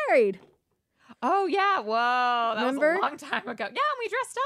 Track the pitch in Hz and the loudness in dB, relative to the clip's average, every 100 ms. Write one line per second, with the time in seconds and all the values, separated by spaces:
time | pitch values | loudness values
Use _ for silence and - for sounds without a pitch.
0 | 605 320 208 190 - _ _ _ _ _ | 2 4 4 0 -12 _ _ _ _ _
1 | - - 247 381 392 392 392 381 214 226 | -20 -6 0 0 2 2 2 0 0 0
2 | 240 247 247 240 233 214 240 277 302 349 | 2 2 2 2 0 0 -2 2 2 2
3 | 320 294 285 294 - 214 208 247 587 539 | 0 -4 -6 -4 -4 -8 -6 -2 -2 -2
4 | 453 427 494 - | -4 -4 -4 -4